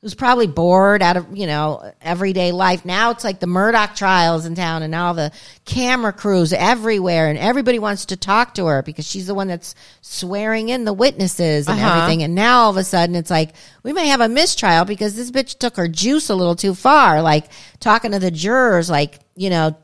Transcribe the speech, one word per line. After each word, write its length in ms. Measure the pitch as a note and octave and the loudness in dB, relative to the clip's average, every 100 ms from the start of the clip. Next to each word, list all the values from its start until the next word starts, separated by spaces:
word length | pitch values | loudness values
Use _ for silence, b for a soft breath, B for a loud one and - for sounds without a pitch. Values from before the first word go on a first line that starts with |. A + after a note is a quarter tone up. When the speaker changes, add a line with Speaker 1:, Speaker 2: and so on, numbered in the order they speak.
Speaker 1:
who's 120 | G#3+ | -14
probably 320 | - B3+ B3 G#3+ | -4 2 2 2
bored 560 | D3 F3 F#3 G3 G3+ | 2 4 4 4 4
out 140 | F3 F3+ | 2 0
of, 100 | F3 G3 | -4 -8
you 100 | F#3 | -4
know, 340 | D3 D3+ C#3+ G2+ - | -2 -4 -6 -12 -14
everyday 520 | D#3+ F3 G3 F#3 F3+ | -8 -4 -2 0 -2
life. 320 | F3+ F#3 F3+ | 0 0 0
Now 260 | F3+ F#3 A#3 | -4 0 0
it's 140 | A#3 | -2
like 160 | A3 F#3+ | -6 -6
the 60 | F3 | -2
Murdoch 480 | F3+ G#3 A#3 G#3 - | 0 2 2 0 -2
trials 500 | G3 F#3 E3+ E3 E3 | 0 2 2 0 -4
in 80 | |
town 280 | E3+ E3+ E3 | -6 -4 -4
and 100 | D#3 | -4
all 200 | E3 F3 | -4 -2
the 180 | E3+ D3+ B B B | -2 -6 B B B
camera 480 | - B3 B3 B3+ A3+ | -8 -4 0 0 -2
crews 400 | - G#3 F#3 D#3+ | -4 0 2 2
everywhere 760 | F3 F#3 A#3+ A3 G#3 F#3 E3 D#3+ | 2 0 0 0 -2 0 0 0
and 80 | D3+ | 0
everybody 420 | F3+ B3+ B3 A#3+ | -2 0 0 0
wants 240 | G#3 G3+ - | -2 -6 -8
to 100 | F#3 | -10
talk 380 | - G#3 B3 | 0 0 0
to 120 | - E3+ | -2 0
her 160 | C#3 | 0
because 220 | C3+ D3+ D3+ | -2 -10 -10
she's 200 | G3 F#3 | -10 -6
the 80 | |
one 140 | G3 G3 | -6 -4
that's 260 | F3 - - b b | -8 -10 -20 b b
swearing 680 | - - F3+ G3+ G#3+ A3 A3 | -14 -10 -8 -6 -4 -4 -4
in 160 | B3+ | -4
the 80 | A3 | -4
witnesses 720 | G3 B3+ C#4 F#3 - E3+ D3+ C#3+ | 0 0 2 -4 -2 0 0 0
and 140 | D#3 | 0
Speaker 2:
Uh-huh. 160 | G#3+ E3+ | 2 2
Speaker 1:
everything. 200 | E3+ E3 | 2 0
And 140 | D3+ F3 | 0 0
now 240 | A3+ B3 | 4 4
all 60 | A3+ | 4
of 60 | F#3+ | 2
a 80 | |
sudden 320 | F#3 F#3 E3+ F3 | -2 0 0 -2
it's 140 | D#3+ | -2
like, 240 | E3 D#3 B B B | -2 -2 B B B
we 100 | A#3+ | -8
may 140 | D#4+ D#4 | -4 0
have 120 | C4+ | 2
a 80 | A3+ | 2
mistrial 560 | B3 F4 - G#3 E3 | 2 0 2 2 4
because 320 | F3+ G3+ G#3 G#3 | 2 -2 -4 -6
this 160 | B3 | -6
bitch 260 | B3+ C4 - | -4 -4 -6
took 180 | A#3+ G#3+ | -6 -4
her 120 | E3+ | -4
juice 400 | D#3+ G3+ D4+ - | -2 0 0 0
a 60 | G3 | 0
little 180 | F3 F3 | 0 0
too 180 | G3 | -2
far. 460 | F#3 B3+ D4+ A#3 D#3 | 0 4 6 6 4
Like, 260 | D#3+ D3+ D3+ B B B | 4 2 0 B B B
talking 320 | A#3 A3 A#3 | 0 2 2
to 80 | G3+ | -2
the 100 | F#3 | -2
jurors, 580 | D#3+ F3+ C4 B3 F3+ E3+ | -4 0 2 4 2 2
like, 300 | D3+ D3 - _ | -2 -2 -6 _
you 160 | - F#3+ | -8 -2
know 240 | F3 D#3+ D#3+ | 0 0 -2